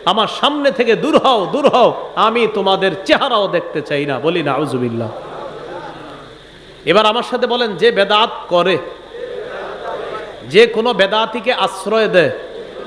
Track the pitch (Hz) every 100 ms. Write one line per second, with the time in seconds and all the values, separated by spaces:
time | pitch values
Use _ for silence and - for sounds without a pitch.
0 | 170 208 202 - 269 294 277 247 233 196
1 | 262 302 - 233 170 240 277 247 196 -
2 | - - 214 233 220 214 190 190 190 165
3 | - 262 262 220 190 170 - 160 143 147
4 | 147 127 156 175 147 135 147 127 123 117
5 | 110 - - - - - - - - -
6 | - - - - - - - - - 190
7 | 214 233 226 247 254 240 233 175 226 196
8 | 196 208 233 - - 175 175 160 - -
9 | - - - - - - - - - -
10 | - - - - 123 170 233 220 240 190
11 | 190 214 226 247 240 214 190 - 202 220
12 | 208 175 139 - - - - -